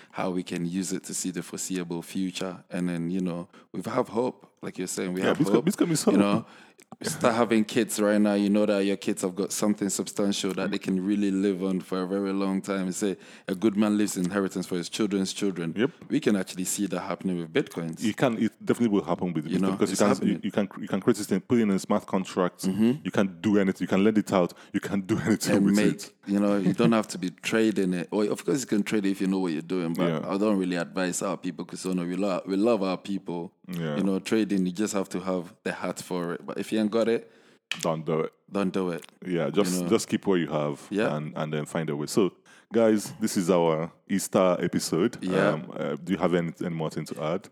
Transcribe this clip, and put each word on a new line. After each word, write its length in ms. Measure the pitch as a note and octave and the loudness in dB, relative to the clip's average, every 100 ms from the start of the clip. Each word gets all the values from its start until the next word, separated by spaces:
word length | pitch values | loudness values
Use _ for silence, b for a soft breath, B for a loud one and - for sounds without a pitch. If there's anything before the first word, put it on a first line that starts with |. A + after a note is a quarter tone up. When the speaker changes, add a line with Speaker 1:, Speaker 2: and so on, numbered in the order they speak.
| B | B
Speaker 1:
how 180 | - G2 | -6 -4
we 120 | F2+ | -4
can 200 | F2+ F2+ | -4 -4
use 280 | E2+ F#2 F#2 | -2 -2 -4
it 100 | F#2+ | -6
to 80 | - | -6
see 160 | - F#2 | -6 -6
the 100 | F2 | -6
foreseeable 600 | E2 D#2 - F#2 E2+ E2+ | -8 -10 -6 -4 -4 -6
future. 640 | - F#2+ F#2+ - F#2+ F2+ - | -6 -4 -4 -4 -8 -10 -10
And 180 | F#2 F2+ | -4 -2
then, 220 | F2 E2+ | -2 -2
you 100 | F#2+ | -2
know, 280 | F2+ E2+ F2+ B B | -2 -4 -10 B B
we 100 | F#2 A2 | -10 -4
have 180 | B2 A2 | -2 -2
hope. 380 | A2 B2+ - - _ | -2 -4 -6 -16 _
Like 160 | G2 - | -12 -8
you're 80 | F#2 | -6
saying, 260 | - F#2+ | -4 -2
we 80 | F2+ | 0
Speaker 2:
Yeah, 80 | G2 | 0
Speaker 1:
have 100 | - | 2
Speaker 2:
Bitcoin, 140 | F3+ | 4
Speaker 1:
hope. 140 | A2+ D#3 | 4 2
Speaker 2:
Bitcoin 240 | - F3 | 2 2
is 160 | D#3 - | 2 4
Speaker 1:
You 60 | |
Speaker 2:
hope. 80 | - | 4
Speaker 1:
know, 260 | G2+ G#2+ - B B B - - | 4 2 -2 B B B -20 -10
start 320 | - - B2+ | -8 0 2
having 300 | A2+ A2+ A2+ | 4 4 4
kids 340 | G#2+ B2 G2+ - | 4 0 0 2
right 200 | G#2 G#2 | 4 4
now. 140 | G#2 | 4
You 160 | G2+ G2+ | 4 4
know 160 | G#2 G#2 | 4 4
that 180 | G2+ | 2
your 120 | G2 G2 | 2 0
kids 260 | - G2+ | -2 -2
have 120 | F#2+ | -2
got 180 | F2+ F2+ | -2 -4
something 360 | - G#2 G#2 G2+ | 0 0 2 0
substantial 640 | - F#2+ - G2+ G2 G2 | -2 -4 -2 0 0 -2
that 160 | F2+ F#2+ | -2 -4
they 60 | G2 | -4
can 260 | - F#2+ | -2 0
really 280 | F#2+ G2+ G2+ | 2 2 2
live 320 | F#2+ G2+ F2+ | 2 2 2
on 160 | F#2+ F#2 | 0 -2
for 220 | D#2+ F#2 | -2 -4
a 40 | F2+ | -2
very 240 | G2 G2 | -2 -2
long 280 | G2 G2 F#2+ | 0 0 -2
time. 320 | G2 G2 F#2 | -2 -2 -2
Say, 240 | F2 G#2 F2+ B B - | -2 -2 -2 B B -8
a 60 | |
good 200 | F2+ A2 | 0 2
man 220 | G2+ G#2+ G#2 | 4 2 2
leaves 220 | G#2 G2 | 0 -2
inheritance 480 | F2+ G2+ F#2+ F#2+ F2 | -2 0 -2 -4 -4
for 80 | F2+ | -6
his 140 | E2+ | -4
children's 420 | - G#2 G2 F#2+ | -2 0 0 -2
children. 400 | - G2+ F2 E2 | -2 -2 -2 -4
Speaker 2:
Yep. 160 | D#2+ C3+ - - | -2 -2 -2 -4
Speaker 1:
We 100 | D3 | 0
can 160 | B2 G2+ | 2 2
actually 280 | F#2 F2+ | -2 -6
see 220 | F#2 - G2 | -4 -2 -2
that 120 | F2+ | -2
happening 380 | F#2+ F2 F#2+ F2 | -4 -4 -2 -4
with 160 | E2 | -2
Bitcoins. 500 | G#2 D#3 - E2 E2 | -2 -2 -6 -8 -4
Speaker 2:
It 120 | A2+ - | -4 0
can, 180 | C3+ A2+ | 0 2
it 160 | A2+ - | -2 -2
definitely 320 | G#2+ A2+ A#2 G2+ | -2 2 2 2
will 60 | |
happen 280 | D#2 F2 F2+ | 2 -2 -2
with 140 | D#2+ D#2 | -2 -2
Speaker 1:
You 100 | F#2 | 0
Speaker 2:
Bitcoin 40 | |
Speaker 1:
know, 80 | F#2+ | 0
Speaker 2:
because 160 | F#2+ F#2+ | 2 0
you 40 | |
Speaker 1:
it's 80 | F#2+ | 4
Speaker 2:
can, 80 | G#2 | 2
Speaker 1:
happening. 260 | - G2 | 4 0
Speaker 2:
you, 60 | E2 | 0
you 80 | G2+ | -2
can, 180 | A2 G2 - | -2 -2 -6
you 100 | - | -4
can 120 | G2 | 0
create 160 | B2+ A2 | 2 0
this 100 | G2 | 0
thing, 140 | F#2+ | -2
put 180 | - A#2+ | 2 2
it 40 | |
in 80 | G#2+ | 4
a 80 | F#2+ | 2
smart 260 | - G#2 - | 2 -2 0
contract. 580 | G2 F#2 - F2+ - | -4 -2 0 0 0
Speaker 1:
Mm-hmm. 280 | F#2+ F#2+ A2+ C#3+ | -2 2 2 2
Speaker 2:
You 80 | F#2+ | -2
can 280 | A2+ G2 E2+ | 0 0 0
do 160 | G#2+ G2+ | 2 4
anything. 240 | F#2+ - | 4 2
You 40 | F2+ | 0
can 160 | G2 | 4
lend 140 | G#2 G#2+ | 4 4
it 120 | - | 4
out. 180 | G2 F2 - B | 4 2 -2 B
You 60 | G2+ | -6
can 200 | - G2+ | -2 -4
do 180 | F#2 G2+ | 0 0
<laughs> 60 | |
anything 320 | D#2+ G2+ - G#2 | 2 0 2 4
Speaker 1:
And 80 | G2 | 4
Speaker 2:
with 100 | G2+ | 4
Speaker 1:
make, 180 | G#2 | 2
Speaker 2:
it. 180 | - - _ - | 0 -8 _ -2
Speaker 1:
you 120 | G2+ | 2
know, 200 | G2+ G2+ | 2 2
you 160 | F#2 | 2
don't 180 | G2+ A#2 | 2 4
have 160 | A2+ G#2 | 4 0
to 100 | F#2+ | -4
be 120 | F2+ | -6
trading 640 | - - A2+ A2 G2 F#2 | -6 -2 2 4 2 0
it. 140 | F2+ - | -2 -2
Well, 200 | G#2 - | 0 0
of 140 | G#2+ | 0
course, 160 | - C3 | -2 -2
you 60 | A2+ | 0
can 160 | G#2+ | 0
trade 240 | G2+ A2 G2 | 2 0 0
it 40 | |
if 100 | G2 | 0
you 40 | G2 | 0
know 120 | F#2+ | 0
what 140 | F#2 | 0
you're 100 | D#2 | -4
doing, 320 | E2 F#2 E2+ | -4 -4 -2
but 120 | E2+ F2 | 0 0
Speaker 2:
Yeah. 220 | D#2 F2 | 0 -2
Speaker 1:
I 20 | F#2+ | 0
don't 220 | G#2+ G2 | 2 2
really 180 | F#2 F2+ | 0 -2
advise 460 | E2 F#2+ F2+ E2+ | -4 -2 -2 -2
our 160 | G2+ E2 | -4 -4
people 260 | F2+ E2 | -6 -8
'cause, 180 | F2 F2+ F#2+ | -10 -8 -4
you 80 | |
know, 100 | F2+ | -2
we 120 | F2 F2+ | -2 -2
lo-, 260 | F#2+ F2+ F2+ | -2 -2 -2
we 100 | F#2+ | 2
love 260 | A2+ A2 | 2 2
our 160 | F#2+ F2+ | 0 -4
people. 540 | - G2 - E2+ E2+ - - F2 | -4 -6 -6 -8 -8 -14 -10 -6
Speaker 2:
Yeah. 180 | E2 D2+ | -4 -2
Speaker 1:
You 60 | |
know, 160 | G2 F#2+ | 0 -2
trading, 480 | - A2 G2+ G2 F#2 | 0 0 2 2 0
you 60 | |
just 220 | F2+ G#2 | 0 -2
have 140 | G2+ F#2 | -2 -4
to 100 | F#2 | -4
have 320 | F#2 F#2 E2+ - | -2 -4 -4 -8
the 80 | F#2+ | -8
heart 280 | - F#2+ F2+ | -6 -6 -8
for 340 | - F2+ E2+ | -6 -4 -4
it. 100 | F2 - | -6 -8
But 120 | - | -8
if 140 | G2+ | -2
you 80 | A2 | 0
ain't 100 | G#2+ | 2
got 180 | A2+ A2+ | 2 2
it, 220 | A#2 - b b b _ - | 0 -4 b b b _ -4
Speaker 2:
Don't 240 | F2+ D#2+ | -2 -2
do 160 | D#2 D#2+ | -2 -2
it. 120 | D#2+ - _ | -2 -8 _
Speaker 1:
don't 220 | G2 F#2+ | -2 -2
do 180 | F#2+ F2+ | 0 -2
it. 140 | E2 - _ F2+ | -4 -10 _ -4
Speaker 2:
Yeah, 200 | E2+ D2 | -2 0
Speaker 1:
You 60 | |
Speaker 2:
just, 300 | E2+ F#2+ F2+ | 0 0 0
Speaker 1:
know? 60 | F2 | 2
Speaker 2:
just 200 | G#2+ - | 2 2
keep 180 | A2 - | -2 2
what 80 | F2+ | 2
you 80 | D2+ | 2
have 320 | D#2 D2 C#2+ - | 0 -2 -4 -4
Speaker 1:
Yeah. 240 | G2 A#2 D2+ | -2 0 -2
Speaker 2:
and, 160 | D2+ D#2+ | -6 -6
and 160 | D#2 | -4
then 140 | D2+ D2+ | -4 -4
find 220 | E2+ D#2+ | -4 -4
a 40 | D2 | -4
way. 100 | D2+ | 0
So, 260 | - F#2 - b b _ | 2 2 0 b b _
guys, 400 | A2+ A2+ G#2+ - - | 4 6 4 0 -4
this 160 | G#2+ - | -2 0
is 120 | F2 | 4
our 420 | F2+ E2+ D#2 E2 - - | 4 4 2 -2 -10 -4
Easter 480 | G2+ - G#2+ F#2 F2 | -4 2 4 4 4
episode. 560 | - E2+ - D#2+ A#2 - | 0 -2 0 0 0 -2
Speaker 1:
Yeah. 260 | F#2 F#2 G2 | -2 2 2
Speaker 2:
Um, 220 | D#2 - - | 0 -6 -6
uh, 200 | D2 D2 | -6 -6
do 100 | D#2+ | -2
you 60 | F#2 | 0
have 160 | F2+ | 2
any, 180 | F2 E2+ - | 2 0 -4
any 140 | F2 | -6
more 160 | E2 D#2 | -4 -4
thing 140 | - D2+ | -4 -8
to 160 | - | -6
add? 260 | D#2 F2+ - | -4 -4 -6